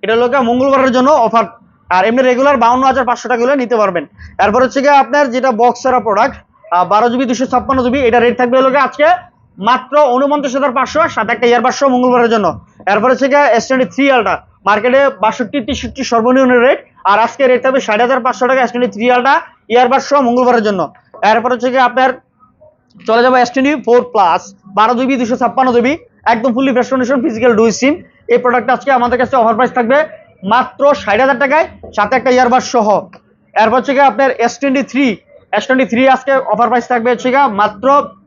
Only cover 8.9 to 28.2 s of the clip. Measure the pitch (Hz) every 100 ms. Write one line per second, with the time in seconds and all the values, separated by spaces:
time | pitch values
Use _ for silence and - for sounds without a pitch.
8.9 | - 294 359 - _ _ - 196 247 247
9.9 | 294 294 247 277 294 277 254 277 254 254
10.9 | 294 320 - 220 233 240 240 240 - 277
11.9 | 247 247 247 233 220 190 147 - _ -
12.9 | 202 233 254 269 285 285 226 220 262 254
13.9 | - 277 262 202 160 - _ - 208 226
14.9 | 262 277 240 208 220 240 285 226 254 240
15.9 | 247 254 233 226 254 262 247 240 - -
16.9 | _ - 208 226 - 262 254 - 262 -
17.9 | 214 240 262 240 - 247 262 247 240 247
18.9 | 202 240 247 254 302 320 _ _ 226 254
19.9 | 269 - 285 247 240 247 240 214 196 151
20.9 | - _ - 196 220 233 254 247 254 247
21.9 | 233 254 - _ _ _ _ - _ _
22.9 | - - 226 247 254 240 262 269 294 226
23.9 | 240 240 220 185 175 - - - - 220
24.9 | 240 254 269 233 247 240 240 262 240 233
25.9 | 320 - _ - 233 247 233 269 247 247
26.9 | 262 240 277 285 220 247 220 226 - -
27.9 | 196 - _